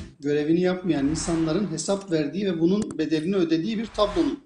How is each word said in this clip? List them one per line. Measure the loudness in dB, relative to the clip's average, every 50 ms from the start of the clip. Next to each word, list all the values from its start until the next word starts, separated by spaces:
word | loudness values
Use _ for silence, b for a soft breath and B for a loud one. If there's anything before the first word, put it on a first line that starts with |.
| -6 -12 -14 _
görevini | -4 0 0 0 2 2 2 4
yapmayan | 4 2 0 0 0 0 0 2 2 0
insanların | 0 0 -2 -2 0 0 0 0 0 0 0 -2
hesap | -4 -6 -2 -2 -2 -2 -2 -2
verdiği | 0 0 0 0 -2 -2 -2
ve | -2 0 2
bunun | 2 2 2 2 0 -4 -4 -4
bedelini | -2 0 0 0 0 0 0
ödediği | 2 2 2 2 0 0 -2 -2 -4
bir | -4
tablonun | -6 0 0 0 2 2 0 0 0 0 -4 -8